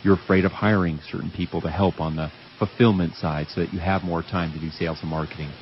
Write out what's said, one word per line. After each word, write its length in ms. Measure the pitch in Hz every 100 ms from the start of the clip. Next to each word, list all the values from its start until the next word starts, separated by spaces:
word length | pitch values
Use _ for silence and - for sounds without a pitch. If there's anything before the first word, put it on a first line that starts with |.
you're 100 | 101
afraid 320 | 95 - 95 92
of 80 |
hiring 480 | - 104 104 87 78 -
certain 200 | 87 -
people 280 | 85 87 82
to 100 | 82
help 300 | 80 98 -
on 160 | 80 78
the 160 | 78 - - -
fulfillment 580 | 104 - 120 98 85 -
side 320 | 85 76 78
so 100 | -
that 140 | 85
you 60 | 87
have 260 | 85 95 90
more 160 | 85
time 300 | 82 92 82
to 60 | 78
do 80 | 80
sales 300 | - 85 78
and 80 | 80
marketing. 400 | 78 78 - 73 69